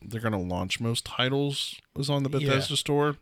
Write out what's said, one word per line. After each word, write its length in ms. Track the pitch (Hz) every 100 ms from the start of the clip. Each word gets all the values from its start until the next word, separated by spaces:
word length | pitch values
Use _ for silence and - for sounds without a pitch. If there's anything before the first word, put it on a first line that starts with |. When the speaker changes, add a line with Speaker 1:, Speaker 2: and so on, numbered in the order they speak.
Speaker 1:
they're 220 | 98 113
gonna 180 | 113 101
launch 400 | 90 90 92 -
most 240 | 117 117
titles 760 | - - 127 139 143 139 - - _
is 140 | - 139
on 140 | 143
the 80 | 139
Speaker 2:
Yeah. 180 | 143 143
Speaker 1:
Bethesda 300 | 135 - 143
store. 400 | - 143 147 143